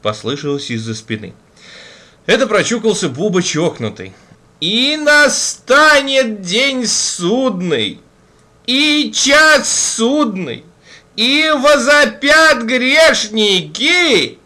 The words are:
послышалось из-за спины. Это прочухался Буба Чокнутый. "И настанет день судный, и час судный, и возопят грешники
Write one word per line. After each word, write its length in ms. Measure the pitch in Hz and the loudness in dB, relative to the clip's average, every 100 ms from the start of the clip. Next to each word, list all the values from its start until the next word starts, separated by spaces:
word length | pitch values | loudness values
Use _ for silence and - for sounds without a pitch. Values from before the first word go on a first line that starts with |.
послышалось 680 | 107 110 113 147 147 143 139 | -6 -8 -8 -8 -6 -6 -6
из-за 260 | 113 113 107 | -8 -8 -12
спины. 380 | - 107 95 - _ _ - - - - - _ - | -10 -10 -10 -20 _ _ -20 -20 -20 -20 -20 _ -2
Это 220 | 226 262 | 0 2
прочухался 640 | 208 156 233 220 196 165 | 0 0 -2 -2 -2 -4
Буба 340 | 127 208 185 | -4 -2 0
Чокнутый. 720 | - 151 165 - 110 95 95 - _ _ _ _ | -2 -2 -2 -4 -10 -10 -18 -20 _ _ _ _
"И 360 | 160 220 269 311 | -4 -2 -2 -2
настанет 1500 | 294 294 285 - - - - 277 302 285 277 269 240 208 | 2 4 4 0 -6 -8 0 4 6 4 2 0 0 -4
день 460 | 180 208 277 262 233 | -4 -2 0 -2 -4
судный, 1120 | - - - 175 240 262 185 180 135 107 - _ _ _ _ _ _ - | -4 -4 -4 -2 0 0 -2 -2 -2 -2 -8 _ _ _ _ _ _ -4
и 460 | 262 302 302 240 | 0 0 0 -2
час 840 | - 269 294 311 294 - - - - | -4 2 4 4 4 0 -2 -2 -2
судный, 680 | 226 294 254 190 156 113 - _ _ - _ - | 0 0 -2 -4 -8 -10 -16 _ _ -20 _ -4
и 340 | 233 285 311 | -2 0 0
возопят 1080 | 294 285 285 240 294 285 - 277 311 320 262 | 2 2 2 4 2 2 0 2 4 4 2
грешники 1800 | 233 254 254 302 320 247 214 220 208 185 151 156 294 359 339 202 131 - | 0 -2 2 4 4 2 -4 0 0 0 -2 -4 0 2 2 0 0 -10